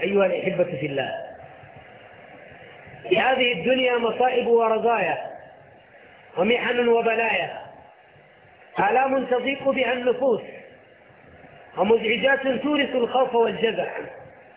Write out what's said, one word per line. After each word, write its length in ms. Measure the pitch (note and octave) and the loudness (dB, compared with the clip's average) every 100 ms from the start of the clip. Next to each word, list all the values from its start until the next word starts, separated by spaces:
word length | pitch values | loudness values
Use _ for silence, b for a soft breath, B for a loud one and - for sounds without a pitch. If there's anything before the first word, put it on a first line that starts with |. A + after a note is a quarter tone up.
أيها 220 | F3 G3+ F#3+ | -2 2 2
الأحبة 380 | E3 F#3 E3+ | 0 -2 -2
في 220 | F3 C#3 D3 | -2 -4 -6
الله، 260 | C#3 A#2+ - - - - - - - - - - - - - - - - - - - - | -4 -6 -8 -12 -16 -20 -20 -20 -20 -20 -20 -20 -20 -20 -20 -20 -20 -20 -20 -20 -10 -2
في 100 | - | 2
هذه 340 | A3+ C4 B3 | 2 2 0
الدنيا 440 | A#3 G3 C4 B3 A#3+ | 0 0 2 2 2
مصائب 500 | A#3 - B3 B3 G#3+ | 0 2 2 2 2
ورزايا 680 | A#3 A3+ A3 A3 A3+ E3+ C#3 - - - - - - - - - - - - | 4 4 2 2 2 0 -2 -6 -14 -20 -20 -20 -20 -20 -20 -20 -20 -8 -2
ومحن 500 | G3 A#3+ A3 A#3+ A#3+ | 0 0 0 0 2
وبلايا، 760 | A#3 A3+ A3 A3+ F#3+ D#3 - - - - - - - - - - - - - | 2 2 0 0 -2 -4 -10 -16 -20 -20 -20 -20 -20 -20 -20 -20 -20 -10 -2
آلام 460 | G3 B3 C4+ C4+ B3 | 0 2 2 0 0
تضيق 440 | B3 C4 C#4 C4+ | -2 -2 -2 0
بها 240 | C4+ A#3+ | 0 0
النفوس، 480 | B3+ B3 A#3+ C4 G#3 - - - - - - - - - - - - - - | 0 0 0 0 0 -4 -18 -20 -20 -20 -20 -20 -20 -20 -20 -20 -20 -8 -2
ومزعجات 720 | G3 A3+ G#3+ A3+ C4 C#4 C4+ | 2 4 2 0 2 2 0
تورث 480 | A#3+ D4 D4 C4+ C4 | -2 0 0 0 0
الخوف 400 | A#3 B3 B3+ A#3 | 0 0 2 2
والجزع. 560 | A3+ F3+ A3+ - - - - - - - - | 0 0 -2 -2 -6 -8 -12 -16 -20 -20 -20